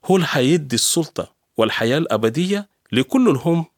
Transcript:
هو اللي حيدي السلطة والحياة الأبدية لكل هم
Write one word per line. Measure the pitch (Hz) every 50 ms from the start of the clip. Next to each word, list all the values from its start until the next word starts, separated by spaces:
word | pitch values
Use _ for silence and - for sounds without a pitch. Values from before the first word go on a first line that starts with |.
| -
هو | - 185
اللي | 196 170
حيدي | - - 147 127 135 170 175 147 131 120
السلطة | 117 - - - 175 160 - _ - - - _ _ _ _ _
والحياة | - 110 110 - - 113 113 131
الأبدية | 151 165 - 110 107 113 113 113 151 180 185 202 202 202 _ _ _ _ _
لكل | - 120 131 - - 262 254
هم | 220 151 127 - 170 170 170 160 _ _